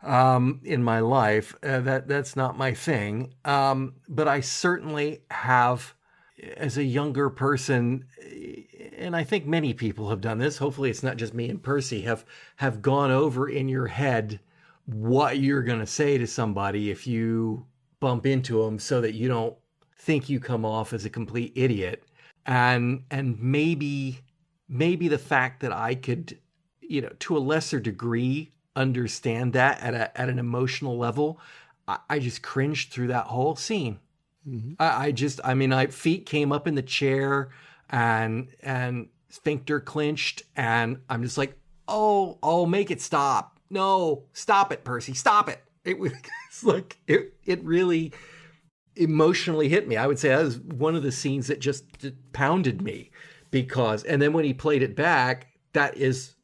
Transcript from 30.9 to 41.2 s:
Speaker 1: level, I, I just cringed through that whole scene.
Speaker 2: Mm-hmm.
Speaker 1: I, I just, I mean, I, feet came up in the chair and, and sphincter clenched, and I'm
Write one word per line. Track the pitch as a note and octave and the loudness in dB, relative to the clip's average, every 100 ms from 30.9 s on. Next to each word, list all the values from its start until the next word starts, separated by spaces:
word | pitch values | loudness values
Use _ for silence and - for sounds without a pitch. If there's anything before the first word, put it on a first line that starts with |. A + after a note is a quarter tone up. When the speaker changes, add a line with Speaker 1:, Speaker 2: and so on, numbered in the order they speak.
| A#2+ | -2
Speaker 1:
level, | A#2+ A#2+ D3+ E3 - - - _ - | -2 0 0 -2 -16 -20 -20 _ -8
I, | - - | -8 -2
I | D3 | -2
just | B2 - | -2 -6
cringed | - C3+ C3+ D#3 - | -6 -2 0 -2 -6
through | - B2 | -4 -2
that | B2 - | -2 -2
whole | A#2 C#3 | 0 0
scene. | D#3 - A3 C3 G#2 _ _ _ _ D3 | 0 -4 -2 -2 -6 _ _ _ _ -12
Speaker 2:
Mm-hmm. | B2 A2+ D#3+ | -10 -10 0
Speaker 1:
I, | D#3+ A#2 C#3+ | 2 2 0
I | |
just, | C3+ C#3+ C3 | 0 -2 -2
I | - | 0
mean, | C3 C3+ | 2 4
I, | C3 C3 | 4 2
feet | C3 E3 F3+ - | 0 0 0 0
came | D3+ D3 | 0 2
up | C#3+ D3 | 0 0
in | |
the | D3 | -2
chair | C3 - C#3 C3+ C3+ C#3 C3 - - - _ | -2 0 0 2 2 0 -2 -12 -20 -20 _
and, | B2+ A#2 A2+ A2+ A2+ C3 - | 0 2 2 0 -4 -6 -12
and | C#3 C3 B2 B2 A2+ _ _ | -6 -4 -2 -4 -10 _ _
sphincter | - - D3 C3 D3 | -6 -4 -4 -2 -4
clenched, | - D3+ D3 D3 - - - - | -2 -2 -2 0 -4 -6 -10 -4
and | A#2 A#2 A#2 C3 - | 0 2 0 -4 -6
I'm | A#2+ | -4